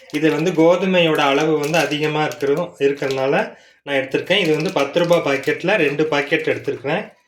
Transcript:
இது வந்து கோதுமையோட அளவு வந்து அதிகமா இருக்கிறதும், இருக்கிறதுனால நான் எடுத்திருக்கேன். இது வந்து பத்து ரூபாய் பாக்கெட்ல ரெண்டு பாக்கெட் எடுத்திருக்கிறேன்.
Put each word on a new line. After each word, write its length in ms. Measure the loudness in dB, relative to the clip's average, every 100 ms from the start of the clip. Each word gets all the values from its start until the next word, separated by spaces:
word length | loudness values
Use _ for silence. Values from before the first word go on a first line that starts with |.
| -8
இது 200 | 0 0
வந்து 200 | 2 0
கோதுமையோட 680 | 2 4 4 2 2 2 2
அளவு 420 | 2 2 2 0
வந்து 180 | 0 0
அதிகமா 480 | 0 -2 -2 -2 -4
இருக்கிறதும், 460 | -2 -2 -2 -4 -2
இருக்கிறதுனால 540 | -2 0 -4 -2 0 0 -2 -8 _ _
நான் 120 | -6 -4
எடுத்திருக்கேன். 420 | -2 -2 0 0
இது 180 | 2 0
வந்து 180 | 0
பத்து 260 | -2 0 0
ரூபாய் 260 | 2 2 2
பாக்கெட்ல 500 | -2 -2 -2 0 0
ரெண்டு 300 | 0 0 0
பாக்கெட் 420 | 0 0 -2 -2
எடுத்திருக்கிறேன். 640 | -4 -4 -8 -4 -6 -6 -16